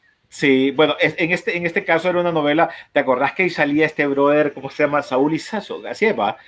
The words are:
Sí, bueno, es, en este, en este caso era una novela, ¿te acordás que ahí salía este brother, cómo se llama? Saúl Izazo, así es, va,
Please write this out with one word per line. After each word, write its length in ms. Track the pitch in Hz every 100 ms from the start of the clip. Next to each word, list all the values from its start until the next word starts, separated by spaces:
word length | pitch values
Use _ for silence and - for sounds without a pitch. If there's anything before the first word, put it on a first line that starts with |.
| _ _ _
Sí, 420 | - 143 131 135
bueno, 240 | 131 147 -
es, 140 | 156 170
en 120 | 165
este, 260 | 175 - 175
en 80 |
este 200 | 170 160
caso 260 | - 165 180
era 100 | 175
una 120 | 175
novela, 360 | 160 147 151 160 - -
¿te 80 | 147
acordás 320 | 131 123 139
que 120 | -
ahí 60 | 180
salía 360 | 165 147 147 156
este 200 | - 143
brother, 460 | 139 143 151 147
cómo 160 | 139 135
se 140 | -
llama? 200 | 147 147
Saúl 320 | - 131 147
Izazo, 480 | 156 - 214 - 82 107
así 200 | - 214
es, 120 | 117
va, 180 | 104 -